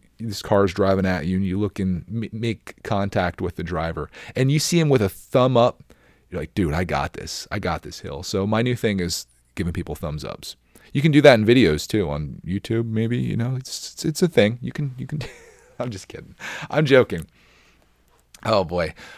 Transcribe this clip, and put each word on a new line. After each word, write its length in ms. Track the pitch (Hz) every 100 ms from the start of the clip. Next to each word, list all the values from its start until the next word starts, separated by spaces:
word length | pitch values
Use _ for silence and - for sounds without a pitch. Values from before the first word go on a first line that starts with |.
| _ -
this 220 | 113 98
car's 320 | - 101 101
driving 320 | 87 98 98
at 220 | 95 92 78
you, 100 | 92
and 80 |
you 140 | 98 92
look 200 | 104 -
and 260 | 95 90 80
m-, 220 | 113 110
make 500 | 113 117 104 - -
contact 600 | - 104 98 104 90 -
with 140 | 90 -
the 60 |
driver, 480 | 85 85 82 78 71 - -
and 160 | - 131
you 80 | 151
see 200 | - 170
him 100 | 156
with 140 | 127
a 60 | 98
thumb 460 | - - 131 127 123
up. 240 | 120 - - _ _ _ -
You're 140 | 87
like, 120 | 73
"Dude, 200 | - 85
I 100 | 76
got 300 | 90 71 76
this. 340 | - - - -
I 80 | 104
got 240 | 90 78
this 180 | - -
hill." 220 | - 71
So 240 | 85 101 101
my 160 | 110
new 140 | 123 120
thing 240 | 113 98
is 260 | 87 - - _ _ -
giving 160 | 87
people 240 | 85 82 76
thumbs 280 | 80 76
ups. 300 | - - - - _ - -
You 100 | 123
can 100 | 156
do 80 | 147
that 160 | 143 117
in 80 | 107
videos 420 | 123 95 76 -
too, 200 | 107 82
on 320 | 73 73 - -
YouTube, 400 | 98 - 117 117
maybe, 320 | 110 113 123
you 180 | 123 107
know, 200 | 117 127
it's, 380 | 131 - -
it's, 100 | -
it's 180 | 165 151
a 60 | 175
thing. 300 | - 104 120
You 100 | 123
can, 240 | - 143 127
you 100 | 127
can, 160 | 147 - - -
<laughs> 280 | _ _ -
I'm 120 | 127
just 180 | 101 -
kidding. 260 | - - - - - -
I'm 160 | 143
joking. 420 | 156 131 113 87 80 _ _ _ _ _ _ _ _ _ _ -
Oh 200 | - 107
boy. 300 | 85 87 82 - -